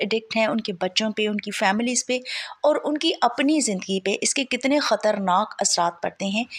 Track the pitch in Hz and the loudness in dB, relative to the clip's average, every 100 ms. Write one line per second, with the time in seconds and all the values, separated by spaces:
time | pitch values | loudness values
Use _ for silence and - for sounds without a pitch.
0 | 214 220 220 226 220 226 220 180 185 185 | -2 -2 -2 0 0 0 -4 -4 -2 0
1 | 220 214 214 208 - - 208 208 240 240 | 0 0 -2 -2 -6 0 2 2 0 -2
2 | - 254 254 - - - 294 302 254 302 | 0 -4 -4 -10 -10 0 2 2 0 0
3 | 320 - 240 240 285 311 226 185 - 190 | 0 2 0 2 2 2 2 -2 -2 -2
4 | 196 - - - 247 247 269 285 - 208 | -2 -2 -2 -2 -2 -2 2 2 2 2
5 | 214 208 190 180 214 - 196 - 170 - | 2 0 2 2 0 -2 0 2 0 0
6 | 196 - 196 202 247 | -6 -4 -4 -4 -4